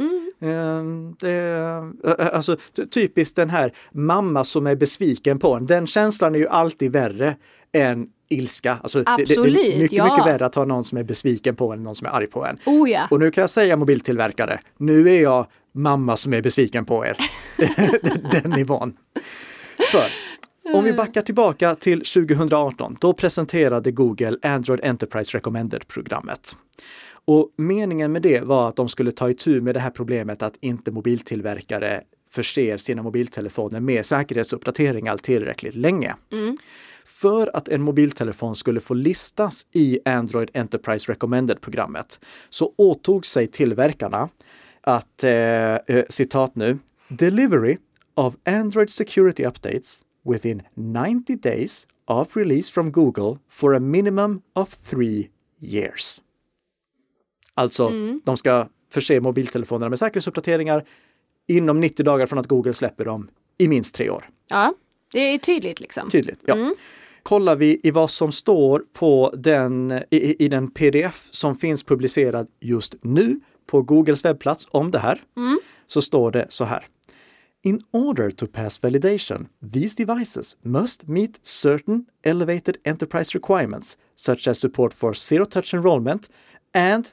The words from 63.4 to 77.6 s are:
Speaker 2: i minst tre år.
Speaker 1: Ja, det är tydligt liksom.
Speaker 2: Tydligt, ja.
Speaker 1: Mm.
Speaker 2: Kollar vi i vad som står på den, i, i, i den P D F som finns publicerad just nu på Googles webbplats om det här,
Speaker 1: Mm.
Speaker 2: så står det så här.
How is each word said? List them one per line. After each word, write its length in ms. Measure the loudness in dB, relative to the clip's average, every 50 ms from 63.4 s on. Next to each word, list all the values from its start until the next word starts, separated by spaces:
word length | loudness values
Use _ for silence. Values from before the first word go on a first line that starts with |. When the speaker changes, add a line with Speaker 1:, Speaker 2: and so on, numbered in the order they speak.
| _ _ _ 0
Speaker 2:
i 100 | 2 2
minst 260 | 2 2 0 -2 -4
tre 160 | -4 -4 -4
år. 180 | -4 -8 -10 -16 _ _ _ -4
Speaker 1:
Ja, 260 | 0 2 2 2 0 -2 _ _ _ _ _ -6 -2
det 80 | -2
är 180 | 0 0 0 0
tydligt 420 | 0 0 0 0 -2 -6 -10 -12
liksom. 300 | -14 -14 -12 -10 -4 0
Speaker 2:
Tydligt, 320 | 2 0 2 0 -4 -6 -2
ja. 80 | 0 0
Speaker 1:
Mm. 200 | 0 0 -2 -4 -6 -10 -20 -20 -20 -20 -20 _ _ -2
Speaker 2:
Kollar 340 | 2 2 4 4 4 4
vi 240 | 4 4 4 4 4 2
i 80 | 2
vad 200 | 4 4 2 2
som 220 | 0 -2 -2 -2 -2
står 520 | -2 0 2 4 6 6 4 4 2 0 -4 -6
på 400 | 0 4 6 6 6 6 4 2
den, 540 | 0 2 2 4 4 2 0 -2 -2 -2 -2 -4
i, 240 | -4 -2 2 2
i, 280 | 2 2 2 0 2 2
i 40 | 0
den 220 | 0 0 -4 -4
P 200 | -2 2 2 4
D 120 | 4 4 2
F 260 | 0 -4 -10 -14 -10
som 260 | -6 -4 -2 -2 -2
finns 260 | -2 -2 -2 -2 -2 0
publicerad 640 | 0 0 2 2 2 2 2 2 2 2 -2 -4 -6 _ _
just 340 | -4 -2 -2 -2 -2 -4 -10 -8 -4
nu 380 | 0 2 2 4 2 0 -4 -6 _ _ _ _
på 160 | 0 2 2 4
Googles 420 | 6 6 4 6 4 2 2 2
webbplats 440 | 0 -2 0 -2 -4 -4 -4 -4 -2
om 200 | -2 -2 0 0
det 80 | -2 -2
här, 240 | 0 0 -2 -2 -6 _ -10
Speaker 1:
Mm. 220 | -6 -4 -2 -2 -2 -4 -8 _ _ _
Speaker 2:
så 160 | -6 -2 -2 -2
står 280 | 0 2 2 2 2
det 160 | 0 -2 -4 -4
så 160 | -6 -6 -6
här. 220 | -4 -6 -8 -10 -12 _ _ _ _ _ _ _ _ _ _ _ _ _ _